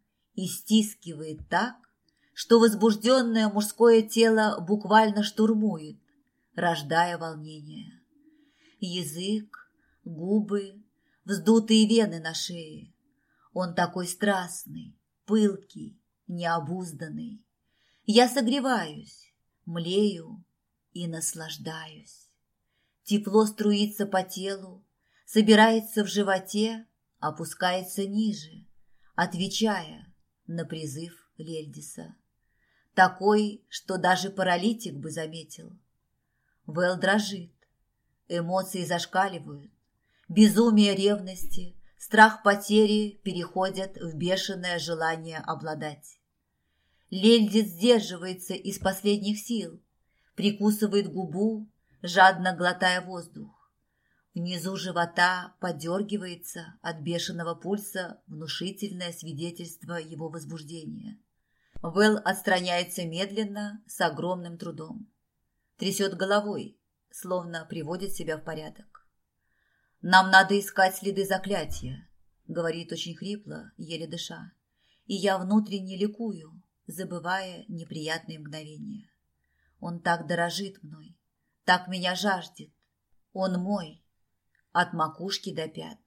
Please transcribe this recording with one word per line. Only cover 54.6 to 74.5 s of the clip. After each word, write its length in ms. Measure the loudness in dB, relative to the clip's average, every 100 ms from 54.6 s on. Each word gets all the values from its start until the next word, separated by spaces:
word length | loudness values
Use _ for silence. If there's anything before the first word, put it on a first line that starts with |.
| -6 -6
живота 760 | -4 -2 -2 2 2 2 -6 _
подёргивается 1200 | -6 -6 -4 -4 -2 -6 -6 -12 -14 -14 -14 -12
от 200 | -10 -8
бешеного 520 | -4 -4 -4 -6 -6
пульса 680 | -6 -4 -6 -6 -8 -8 -12 -18
внушительное 840 | -14 -10 -8 -8 -8 -10 -8 -10
свидетельство 840 | -10 -12 -10 -8 -10 -14 -16 -12 -10
его 340 | -10 -10 -12
возбуждения. 920 | -12 -12 -14 -12 -14 -12 -14 -14 -18 _ _ _ _ _ -12
Вэл 360 | -4 2 4 4
отстраняется 800 | 0 -4 0 -2 0 -2 -4 -6 -6
медленно, 800 | -6 -6 -4 -6 -6 -10 -12 -12
с 120 | -4
огромным 580 | -2 -2 -4 -6 -8 -12
трудом. 540 | -12 -12 -14 -14 -18 _ _ _ _ _ _ -8
Трясёт 380 | -4 -2 -2
головой, 640 | -2 0 0 0 -6 -10 -16 _ _ _
словно 560 | -14 -6 -6 -4 -10 -10
приводит 480 | -10 -8 -6 -6
себя 240 | -6 -6 -8
в 80 | -8
порядок. 600 | -10 -12 -16 -20 -20 _ _ _ _ _ _ _ _ _ _
«Нам 300 | 6 6 10
надо 260 | 8 8 4
искать 380 | 0 2 2 2
следы 300 | -4 -2 -2
заклятия», 800 | -2 -2 -4 -4 -6 -8 -12 -16 _ _ _ -10
говорит 460 | -4 -4 -4 -8
очень 220 | -8 -10 -10
хрипло, 560 | -10 -10 -10 -16 -16 -18
еле 320 | -12 -10 -10
дыша. 460 | -10 -12 -14 -18